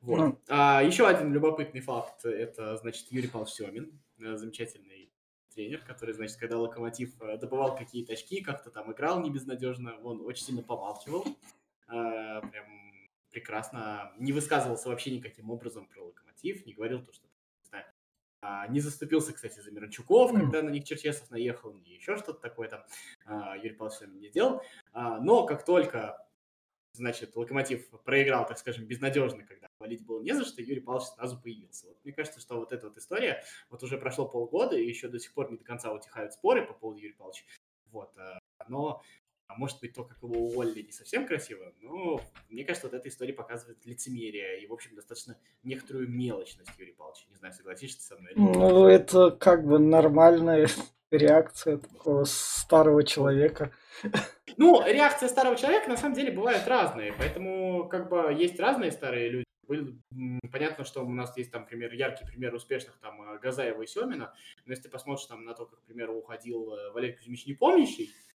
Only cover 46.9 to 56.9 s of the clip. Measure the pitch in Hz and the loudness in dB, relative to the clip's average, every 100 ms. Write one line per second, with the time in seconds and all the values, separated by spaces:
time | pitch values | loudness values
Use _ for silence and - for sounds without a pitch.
46.9 | _ 78 - _ 98 92 90 92 92 135 | _ -20 -20 _ _ -20 -18 -16 -14 -14
47.9 | - - 92 - - 202 180 185 185 190 | -14 -18 -18 -8 4 4 6 8 10 12
48.9 | 190 190 185 180 175 - 170 151 151 151 | 12 10 8 8 8 6 6 6 6 8
49.9 | 160 156 147 165 170 165 160 147 - - | 8 8 10 10 10 6 4 4 2 -8
50.9 | _ _ 156 147 156 160 - - 143 - | _ _ 6 8 8 6 -2 -2 -2 -6
51.9 | - - 143 139 - - - - 160 156 | -8 0 0 0 -2 -4 -6 6 8 10
52.9 | 147 147 - 139 139 151 - 143 - _ | 8 6 2 2 4 4 2 -8 -8 _
53.9 | - 208 - - - - - 320 311 - | -10 -4 -4 -6 -14 -18 8 10 10 8
54.9 | 262 294 285 254 269 254 240 269 403 330 | 6 6 4 0 2 2 2 2 2 2
55.9 | 240 294 247 277 185 233 226 - 254 180 | -2 -2 -2 -2 -2 0 0 2 2 2